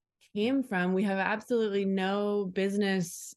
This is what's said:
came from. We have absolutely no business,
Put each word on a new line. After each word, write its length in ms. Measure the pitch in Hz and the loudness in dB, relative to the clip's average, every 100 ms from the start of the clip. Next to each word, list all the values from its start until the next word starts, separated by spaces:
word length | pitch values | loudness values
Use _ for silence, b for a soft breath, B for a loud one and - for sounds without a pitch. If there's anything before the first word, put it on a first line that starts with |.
| _ _ _ 208 | _ _ _ -2
came 260 | 220 269 | 0 2
from. 300 | 254 190 180 | 0 0 2
We 120 | 185 | 2
have 140 | 208 190 | 2 0
absolutely 680 | 185 214 - 240 214 202 196 | 0 -2 -2 0 2 0 0
no 580 | 190 190 202 208 208 | 0 0 0 0 0
business, 920 | 190 185 196 202 196 190 170 - - | -2 -2 0 0 2 0 -2 -8 -16